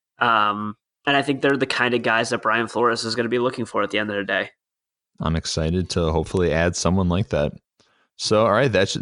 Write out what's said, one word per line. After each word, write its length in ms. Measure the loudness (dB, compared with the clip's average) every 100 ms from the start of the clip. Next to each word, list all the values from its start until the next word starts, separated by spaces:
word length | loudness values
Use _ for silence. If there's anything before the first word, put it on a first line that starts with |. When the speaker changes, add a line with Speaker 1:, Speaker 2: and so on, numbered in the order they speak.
| _ -2
Speaker 1:
Um, 580 | 2 4 2 0 -6 -10 _ _ 0
and 120 | 0
I 40 |
think 200 | 0 0
they're 160 | 0 2
the 80 | 0
kind 280 | 0 0
of 80 | 0
guys 280 | 2 0 0
that 120 | -2
Brian 260 | 0 0 -2
Flores 340 | 0 0 0
is 100 | -2 -4
gonna 120 | -2
be 120 | 0
looking 260 | -2 -2 -6
for 180 | -4
at 80 | -2
the 80 | -2
end 100 | -2
of 60 | -4
the 80 |
day. 280 | -2 -2 -4 -10 _ _ _ _ _ -6
Speaker 2:
I'm 160 | -2 -2
excited 540 | -2 -2 0 0 -2
to 200 | -2 0
hopefully 400 | 0 0 0 2
add 240 | 2 0 0
someone 320 | 0 2 2
like 220 | 0 0
that. 240 | -2 -2 -4 _ _ _ _ _ -10
So, 280 | 0 2 4
all 60 |
right, 200 | 4 2
that 180 | 2 2
sh-, 80 | 0